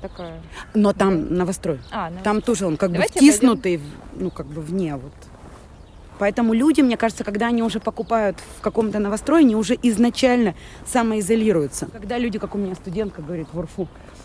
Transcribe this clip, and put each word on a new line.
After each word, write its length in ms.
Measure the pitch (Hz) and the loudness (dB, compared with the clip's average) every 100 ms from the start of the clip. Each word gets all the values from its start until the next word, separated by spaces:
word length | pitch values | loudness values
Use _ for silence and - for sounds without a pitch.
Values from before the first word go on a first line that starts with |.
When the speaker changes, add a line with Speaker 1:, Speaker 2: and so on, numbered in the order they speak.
Speaker 1:
такая. 400 | 190 - 170 165 170 - - | -14 -14 -14 -14 -16 -18 -2
Speaker 2:
Но 180 | 214 202 | 2 2
там 400 | 196 196 170 - 180 | 4 2 2 0 0
новострой. 420 | 180 190 180 135 - | 0 -2 -6 -6 -8
Speaker 1:
А, 160 | 208 170 | -8 -8
новострой. 160 | 180 | -4
Speaker 2:
Там 160 | 202 214 | -2 0
тоже 260 | - 220 185 | 0 -2 -2
он 100 | 151 | 0
как 120 | 190 | 0
бы 40 | |
Speaker 1:
Давайте 260 | 170 226 349 | 0 0 6
Speaker 2:
втиснутый 540 | 277 - 254 214 190 170 | 6 8 4 2 0 -2
Speaker 1:
обойдем. 160 | 147 - - 170 | -6 -14 -16 -8
Speaker 2:
в-, 60 | |
ну, 80 | 185 | -8
как 160 | - 135 | -8 -12
бы 160 | 151 | -10
вне 320 | 151 190 165 139 | -6 -4 -4 -6
вот. 160 | 139 - - - - - - - - - - - | -12 -18 -20 -20 -20 -20 -20 -20 -20 -20 -20 -4
Поэтому 360 | 202 226 226 | -2 2 2
люди, 260 | 226 294 302 | 4 4 6
мне 160 | 262 - | 4 4
кажется, 280 | 226 - | 0 -2
когда 240 | 220 202 233 | -6 -2 0
они 140 | 233 | 0
уже 160 | 226 214 | 0 -2
покупают 600 | 220 220 226 226 202 180 - - | -4 -6 -2 0 0 -2 -12 -6
в 40 | |
каком-то 360 | 214 220 220 208 | -2 0 0 0
новострое, 400 | 202 214 - 330 | -2 -2 2 6
они 140 | 262 | 6
уже 220 | 214 196 247 | 6 0 0
изначально 720 | 240 208 240 - 254 247 214 - - - - | 2 4 2 4 2 4 2 -2 -12 -14 -2
самоизолируются. 1000 | 247 226 214 185 226 220 170 139 - - | 0 0 0 0 2 4 2 0 -4 -8
Когда 260 | 220 196 214 | -10 -8 -4
люди, 200 | 240 185 | -2 -4
как 160 | 202 | -6
у 40 | 202 | -4
меня 160 | 190 | -6
студентка 460 | 185 196 180 202 - | -6 -8 -6 -6 -8
говорит 260 | 151 175 151 | -10 -10 -8
в 60 | 131 | -8
урфу: 280 | 131 - 175 - - - | -8 -8 -10 -10 -20 -20